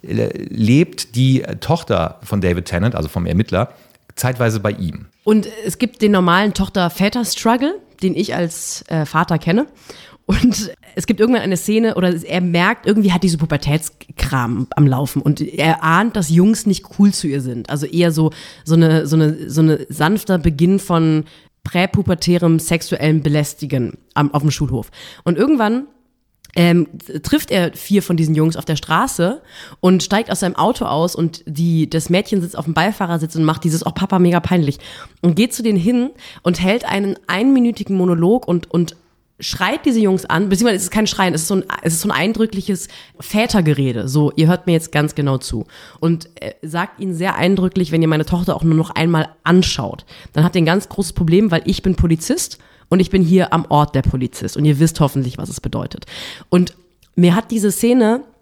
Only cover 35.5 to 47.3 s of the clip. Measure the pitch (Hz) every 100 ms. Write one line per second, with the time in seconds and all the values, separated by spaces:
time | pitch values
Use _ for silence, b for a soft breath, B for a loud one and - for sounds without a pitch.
35.5 | - 226 196 180 247 254 - B B 175
36.5 | 170 185 233 - 196 202 - - 185 254
37.5 | 269 240 226 208 190 180 170 170 240 -
38.5 | 175 - 170 170 - _ _ _ _ -
39.5 | - 190 294 302 226 208 185 - 160 202
40.5 | 185 233 185 180 214 214 - 185 160 160
41.5 | 196 - - - 165 208 - 214 220 220
42.5 | 196 202 185 - B B _ - 214 240
43.5 | 214 156 143 135 113 123 143 147 - 156
44.5 | 180 - 165 160 151 147 - 143 131 -
45.5 | 113 - B B B 165 165 - - -
46.5 | - 156 170 196 - 190 165 185